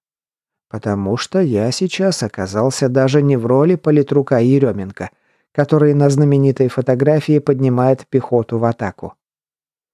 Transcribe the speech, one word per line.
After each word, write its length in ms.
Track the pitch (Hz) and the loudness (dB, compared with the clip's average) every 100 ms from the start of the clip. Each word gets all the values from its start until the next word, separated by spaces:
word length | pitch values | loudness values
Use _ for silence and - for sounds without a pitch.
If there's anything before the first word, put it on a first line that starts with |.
| _ _ _ _ _ _ _ | _ _ _ _ _ _ _
Потому 480 | 110 110 101 98 123 | -8 -4 -4 -2 -4
что 240 | - 185 | -4 -2
я 300 | 165 104 113 | 0 0 -2
сейчас 500 | - 185 - 190 - | -4 -6 -2 -2 -2
оказался 680 | 110 - 95 101 131 - 135 | -6 -6 -6 -2 -2 0 -2
даже 340 | 127 135 147 | 0 2 2
не 140 | 143 131 | 2 0
в 100 | 113 | 0
роли 260 | 131 160 | 2 2
политрука 640 | 175 156 151 139 143 131 123 | 0 2 0 2 0 0 0
Ерёменко – 720 | 120 139 131 101 95 - 95 _ _ _ _ - | 2 2 0 -2 -8 -12 -14 _ _ _ _ -4
который 380 | 143 151 147 143 | 0 2 2 4
на 120 | 143 | 2
знаменитой 560 | 139 147 139 139 131 127 | 2 2 2 2 2 -2
фотографии 720 | - 123 123 143 151 151 151 | -2 -2 2 2 2 2 0
поднимает 680 | 147 131 131 123 127 131 - | 0 0 0 2 2 0 -2
пехоту 540 | 131 - 123 110 113 | -4 0 -2 -2 -2
в 40 | |
атаку. 520 | 117 117 101 - - - _ _ _ _ _ _ _ | -2 -4 -8 -10 -16 -18 _ _ _ _ _ _ _